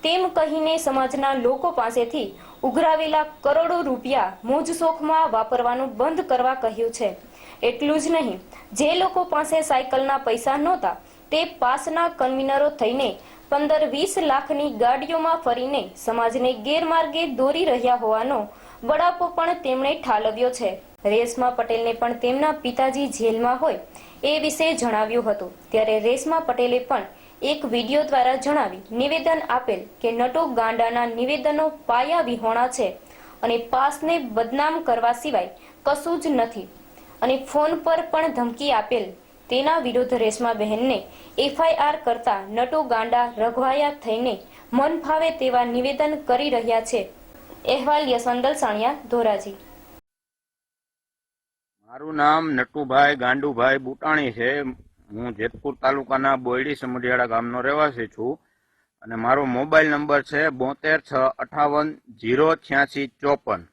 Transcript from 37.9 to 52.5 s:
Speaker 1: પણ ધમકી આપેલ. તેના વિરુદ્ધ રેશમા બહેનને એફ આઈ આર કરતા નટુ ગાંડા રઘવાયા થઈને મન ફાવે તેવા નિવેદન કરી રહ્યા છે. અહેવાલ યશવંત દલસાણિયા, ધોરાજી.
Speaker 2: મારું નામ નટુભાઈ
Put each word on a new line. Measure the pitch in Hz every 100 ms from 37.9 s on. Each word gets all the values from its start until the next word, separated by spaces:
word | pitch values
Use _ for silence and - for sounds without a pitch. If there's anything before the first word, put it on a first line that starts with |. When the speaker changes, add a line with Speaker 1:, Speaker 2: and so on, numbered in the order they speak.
| 330 330
Speaker 1:
પણ | 320 320
ધમકી | 247 240 233 285
આપેલ. | 226 214 240 190 - - - -
તેના | 247 285 330
વિરુદ્ધ | 247 233 247
રેશમા | 247 220 214 240
બહેનને | 220 214 214 262 208 - - - -
એફ | 277 285
આઈ | 330
આર | 320 294 302
કરતા | - 233 233 196 196
નટુ | 220 254 311
ગાંડા | 269 226 226 240 240 226
રઘવાયા | 226 233 262 277 294
થઈને | 285 233 220 254 196 - - -
મન | 247 294 320
ફાવે | 285 311 330
તેવા | 320 262 247 240
નિવેદન | 240 254 277 302 302
કરી | - 247 294
રહ્યા | 240 226 226
છે. | 226 226 190 - - - - - -
અહેવાલ | 262 254 302 285
યશવંત | 240 240 240
દલસાણિયા, | 262 285 240 208 233 294 220
ધોરાજી. | 240 226 202 202 196 - - - - _ _ _ _ _ _ _ _ _ _ _ _ _ _ _ _ _ _ 110
Speaker 2:
મારું | 127 156 151
નામ | 147 156
નટુભાઈ | 160